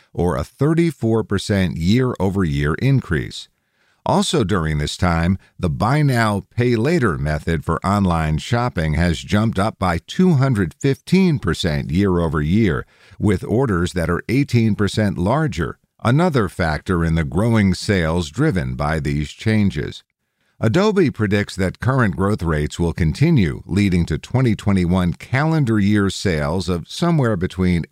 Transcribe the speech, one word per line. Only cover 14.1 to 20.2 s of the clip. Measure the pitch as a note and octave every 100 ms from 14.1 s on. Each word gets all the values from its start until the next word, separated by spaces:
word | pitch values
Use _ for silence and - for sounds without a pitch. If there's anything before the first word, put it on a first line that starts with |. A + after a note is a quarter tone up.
| F2 -
eighteen | A#2+ C#3 B2 A2+ G2+
percent | G2+ - G#2 -
larger, | F2 C3+ D#3 E2 C#2 - _ _
another | - C3+ F3+ C3+ F#2+
factor | - E2+ D#2 - F2+ E2
in | E2
the |
growing | D2+ D#2+ A2+ A2+ G2
sales | F2+ - G2 D#2+ E2+ D#2+
driven | D2+ D#3 F#2 B1+ B1+
by | D2 D#2+
these | C#2+ C#2+ D2
changes. | - A2 A2 G2+ D#2+ G1+ - _ _